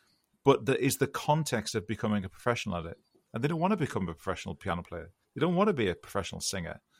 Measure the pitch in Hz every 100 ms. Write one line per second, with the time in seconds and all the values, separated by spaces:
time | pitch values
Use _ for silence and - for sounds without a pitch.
0 | _ _ _ _ 139 135 110 131 131 -
1 | 135 - - 156 143 113 - 110 - 107
2 | 110 104 92 - 120 113 - 87 80 -
3 | _ _ _ 117 135 165 185 214 135 104
4 | 87 78 95 85 92 78 95 87 - 85
5 | 78 - _ 123 165 175 214 143 95 82
6 | - 98 - 87 - 95 80 - _